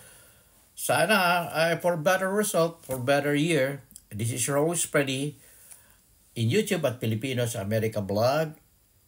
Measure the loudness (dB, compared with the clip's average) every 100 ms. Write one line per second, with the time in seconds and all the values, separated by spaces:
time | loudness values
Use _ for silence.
0 | -20 -20 -20 _ _ _ _ -8 -2 2
1 | 4 4 4 2 0 0 0 2 0 0
2 | 2 2 0 -2 0 0 0 -2 -8 -4
3 | 0 0 2 0 2 2 0 -4 -14 -20
4 | -12 -6 -4 -2 -2 0 0 0 0 0
5 | 0 -2 -4 -8 -20 -20 -20 -20 _ _
6 | _ _ _ -2 0 2 0 0 -2 -2
7 | -2 -2 -2 -2 -2 -4 -2 0 -2 -2
8 | -2 2 2 2 -2 -6 _ _ _ _